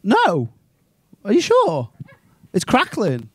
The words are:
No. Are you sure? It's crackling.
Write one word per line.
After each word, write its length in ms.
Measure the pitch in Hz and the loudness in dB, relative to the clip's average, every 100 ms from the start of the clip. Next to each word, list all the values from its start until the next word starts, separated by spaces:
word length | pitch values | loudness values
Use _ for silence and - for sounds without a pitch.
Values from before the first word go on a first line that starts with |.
No. 480 | 190 415 466 165 113 _ _ _ _ _ _ _ | 2 2 2 -2 -6 _ _ _ _ _ _ _
Are 100 | 202 | 0
you 80 | 269 | 0
sure? 500 | - 494 466 156 120 _ - - _ _ _ | 2 2 2 -2 -6 _ -20 -20 _ _ _
It's 120 | 190 - | -4 0
crackling. 640 | - 370 - 190 123 110 | 0 0 -2 -2 -4 -10